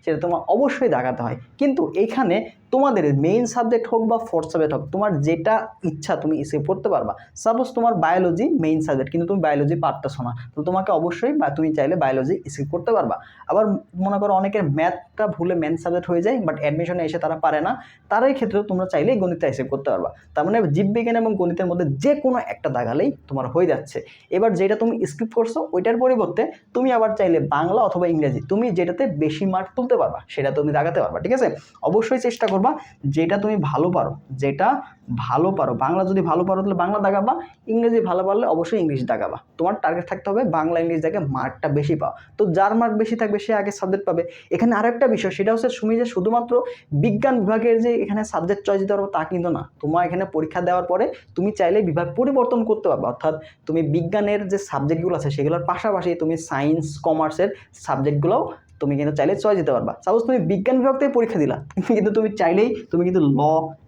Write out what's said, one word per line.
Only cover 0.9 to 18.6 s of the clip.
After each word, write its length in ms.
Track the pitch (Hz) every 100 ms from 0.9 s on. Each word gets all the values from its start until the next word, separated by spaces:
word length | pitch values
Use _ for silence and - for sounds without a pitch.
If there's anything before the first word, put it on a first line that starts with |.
| 131 127 120
হয়। 140 | 120 117 - -
কিন্তু 240 | 285 262 147 180
এখানে 380 | 226 240 220 196 - - _
তোমাদের 340 | 262 277 214 151 139
মেইন 260 | 156 220 240
সাবজেক্ট 400 | 247 226 233 226
হোক 140 | 226 226
বা 100 | 185
ফোর্থ 280 | 226 165 156
সাবজেক্ট 240 | 170 151 139
হোক, 80 | 143
তোমার 200 | 196 208 156
যেটা 340 | 143 165 170 220 220 -
ইচ্ছা 300 | 180 151 - 160
তুমি 200 | 151 156 143
স্কিপ 180 | 151 147
করতে 200 | 190 214
পারবা। 240 | 151 110 101 - -
সাপোজ 320 | 220 233 240
তোমার 200 | - 233 208
বায়োলজি 500 | 160 180 180 170 285 294
মেইন 200 | 160 160
সাবজেক্ট 280 | 156 135 135
কিন্তু 140 | 165 170
তুমি 120 | -
বায়োলজি 340 | 156 143 143 160
পারতেছো 440 | 147 - 135 -
না, 80 | 123 120 -
তো 80 | -
তোমাকে 260 | 160 185 190
অবশ্যই 420 | 170 170 170 240 302
বা 100 | 147
তুমি 200 | 147 156
চাইলে 220 | 151 139 180
বায়োলজি 400 | 135 131 135 180 -
স্কিপ 200 | - 143
করতে 200 | - -
পারবা। 240 | 214 127 90 - - -
আবার 160 | 190 214 196 - 180
মনে 220 | 190 202
করো 120 | 208
অনেকের 300 | 190 196 208 165
ম্যাথটা 560 | 143 170 175 - - 208
ভুলে 280 | 160 170 175
মেইন 200 | 156 165
সাবজেক্ট 300 | 175 175 175
হয়ে 120 | 170
যায়, 160 | 196 254
but 180 | 170 143
অ্যাডমিশনে 440 | 147 151 170 180 160
এসে 140 | 170
তারা 180 | 156 160
পারে 180 | 160 151
না, 100 | 170 254 - - _
তার 140 | 208
এই 100 | 262
ক্ষেত্রেও 300 | 269 220 202